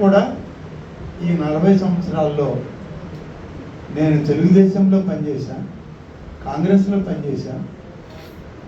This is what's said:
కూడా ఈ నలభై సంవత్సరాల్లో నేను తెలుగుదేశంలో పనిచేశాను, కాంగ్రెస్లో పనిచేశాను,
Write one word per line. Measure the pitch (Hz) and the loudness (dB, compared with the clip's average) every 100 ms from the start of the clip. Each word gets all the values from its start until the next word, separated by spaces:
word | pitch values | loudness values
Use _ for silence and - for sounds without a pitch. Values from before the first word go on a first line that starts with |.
కూడా | 196 196 247 - - - - - - - - - 170 | 6 6 4 -2 -12 -16 -16 -16 -16 -14 -14 -6 -2
ఈ | 165 | 0
నలభై | 151 156 196 190 | 0 2 4 4
సంవత్సరాల్లో | 185 170 - 151 151 147 135 123 - - - - - - - - - - - - - 147 | 4 -2 -2 0 0 0 -2 -2 -6 -12 -14 -14 -14 -14 -14 -16 -16 -14 -14 -14 -8 0
నేను | 156 151 147 | 2 4 2
తెలుగుదేశంలో | 147 180 185 190 196 190 190 185 | 4 6 8 8 6 4 4 2
పనిచేశాను, | 156 147 131 107 - - - - - - - - - 123 | -2 -4 -4 -6 -10 -12 -14 -18 -18 -18 -18 -18 -14 -8
కాంగ్రెస్లో | 147 180 196 196 196 - | -2 4 4 4 0 -2
పనిచేశాను, | 151 143 123 131 127 - - - - - - - - - - | -4 -4 -6 -6 -8 -10 -14 -18 -18 -18 -18 -18 -18 -18 -18